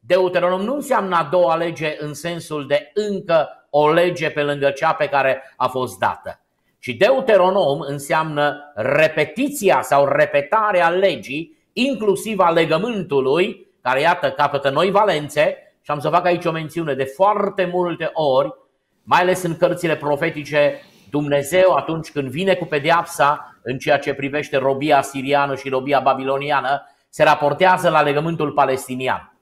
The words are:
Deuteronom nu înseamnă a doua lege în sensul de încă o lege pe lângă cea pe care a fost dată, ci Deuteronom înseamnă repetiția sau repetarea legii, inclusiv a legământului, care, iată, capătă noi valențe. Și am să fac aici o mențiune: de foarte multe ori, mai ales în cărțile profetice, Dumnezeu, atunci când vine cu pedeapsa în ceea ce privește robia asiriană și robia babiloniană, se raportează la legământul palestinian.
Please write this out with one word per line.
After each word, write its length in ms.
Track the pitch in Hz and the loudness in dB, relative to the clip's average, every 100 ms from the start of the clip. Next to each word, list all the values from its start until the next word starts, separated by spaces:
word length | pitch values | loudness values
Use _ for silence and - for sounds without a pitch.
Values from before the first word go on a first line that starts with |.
Deuteronom 600 | - 180 185 180 175 185 | 2 2 2 2 0 -2
nu 140 | 208 | -2
înseamnă 420 | 285 - 240 196 175 | -4 -2 -2 0 -2
a 120 | 151 | 0
doua 260 | 180 170 165 | 2 2 2
lege 400 | 170 165 156 151 | -2 -4 -6 -6
în 160 | 151 | -10
sensul 520 | 143 170 170 165 151 135 | -8 -8 -10 -8 -8 -2
de 240 | 143 147 | -2 -2
încă 720 | - 214 196 - 165 139 - _ | -6 -4 -4 2 2 2 -6 _
o 220 | 147 147 | 2 4
lege 380 | 165 180 156 151 | 4 2 0 -4
pe 120 | 151 | -2
lângă 280 | 147 143 139 | -2 0 -2
cea 220 | 139 160 | 0 -2
pe 160 | 156 147 | 0 0
care 340 | 139 135 127 - _ | 2 2 0 -6 _
a 100 | 127 | -4
fost 320 | 131 123 98 | -2 -6 -2
dată, 380 | 107 90 - 85 _ _ _ _ | -4 -4 -12 -16 _ _ _ _
ci 100 | - | -10
Deuteronom 920 | 117 208 269 - 208 180 196 160 143 | 0 2 2 2 2 4 2 0 0
înseamnă 920 | 143 143 143 165 160 147 147 - - | -4 -8 -2 -2 -2 0 -2 -2 -12
repetiția 1080 | - 117 143 156 156 151 - 277 - 196 143 | -6 0 2 2 2 -2 -2 -6 -2 2 2
sau 240 | 123 143 143 | 2 2 2
repetarea 840 | 143 151 143 143 220 214 185 170 | 2 2 2 0 0 2 2 2
legii, 680 | 180 196 156 101 139 165 _ _ | 2 0 0 -8 -10 -10 _ _
inclusiv 680 | - 254 254 214 196 208 214 | -4 -2 0 0 0 -2 0
a 120 | 180 | 2
legământului, 1160 | 165 160 160 233 220 156 143 131 151 202 202 - _ | 4 2 0 -2 -4 -2 0 2 2 0 -4 -18 _
care, 200 | 127 131 | -2 0
iată, 300 | 156 175 139 | 2 2 -2
capătă 400 | 131 143 139 139 | 0 0 0 -2
noi 200 | 139 185 | 0 2
valențe. 680 | 196 214 160 147 - 160 190 _ _ | 2 2 0 -2 0 0 -2 _ _
Și 80 | _ | _
am 100 | 147 | -4
să 80 | 151 | 0
fac 160 | 165 | 0
aici 200 | 180 175 | 2 0
o 60 | 170 | -2
mențiune: 440 | 160 156 165 165 | -4 -8 -6 -4
de 100 | 131 | -2
foarte 640 | 135 - 190 208 202 190 175 | -4 0 0 2 -2 -2 -2
multe 380 | 175 175 165 160 | 0 -2 -2 -6
ori, 420 | 160 151 131 143 - _ _ _ _ | -2 2 2 0 -4 _ _ _ _
mai 180 | - 147 | 0 2
ales 220 | 180 180 | 4 0
în 140 | 170 160 | -2 0
cărțile 400 | 175 - 170 147 | 0 0 -2 -2
profetice, 840 | 143 147 165 151 143 151 147 143 - _ _ | -2 -2 -2 -4 -4 2 2 0 -14 _ _
Dumnezeu, 640 | 143 147 143 139 185 185 | -4 0 -2 0 4 4
atunci 380 | 151 - 165 156 | 4 -2 -8 -6
când 180 | 147 135 | -6 -6
vine 260 | 127 190 | -4 -2
cu 100 | 180 | -2
pedeapsa 920 | 170 151 143 165 165 - 143 147 - _ | -2 -4 2 0 0 0 0 0 -6 _
în 160 | - 131 | -8 -6
ceea 200 | 156 143 | 0 0
ce 160 | 143 | 0
privește 420 | 139 139 147 143 143 | -4 -4 -6 -2 0
robia 420 | 131 135 147 143 | 0 0 2 2
asiriană 560 | 131 139 131 143 139 | 2 -6 -2 0 0
și 140 | 135 139 | -4 -4
robia 320 | 131 131 139 | -4 0 0
babiloniană, 840 | 127 127 131 135 143 143 127 143 - _ _ | 2 0 -2 -4 -2 -2 -2 -4 -6 _ _
se 140 | - | 2
raportează 680 | 156 147 147 143 185 185 170 | 4 4 2 2 4 4 4
la 140 | 156 | 2
legământul 480 | 147 143 160 165 151 | 2 0 -2 -2 -2
palestinian. 840 | 147 135 131 - 127 127 95 - _ | 0 2 0 -4 -6 -4 -4 -8 _